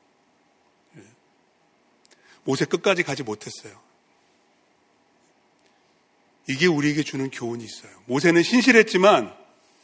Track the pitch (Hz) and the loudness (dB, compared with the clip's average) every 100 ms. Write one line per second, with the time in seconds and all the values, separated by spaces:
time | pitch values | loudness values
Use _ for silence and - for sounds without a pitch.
0 | _ _ _ _ _ _ _ _ _ 147 | _ _ _ _ _ _ _ _ _ -20
1 | 101 120 _ _ _ _ _ _ _ _ | -20 _ _ _ _ _ _ _ _ _
2 | _ _ _ _ - 135 156 175 208 175 | _ _ _ _ -6 -4 -2 -2 0 -2
3 | 151 131 117 104 - - 107 - _ _ | -4 -8 -8 -12 -14 -18 -20 -20 _ _
4 | _ _ _ _ _ _ _ _ _ _ | _ _ _ _ _ _ _ _ _ _
5 | _ _ _ _ _ _ _ _ _ _ | _ _ _ _ _ _ _ _ _ _
6 | _ _ _ _ - 135 180 147 147 147 | _ _ _ _ -10 -2 0 0 -2 -2
7 | 143 135 135 - 120 117 110 - - - | -6 -6 -8 -8 -10 -10 -12 -18 -20 -18
8 | - 131 170 165 170 240 254 233 214 180 | -6 0 2 2 4 2 4 4 4 4
9 | 196 165 104 - _ _ _ _ | 4 4 0 -12 _ _ _ _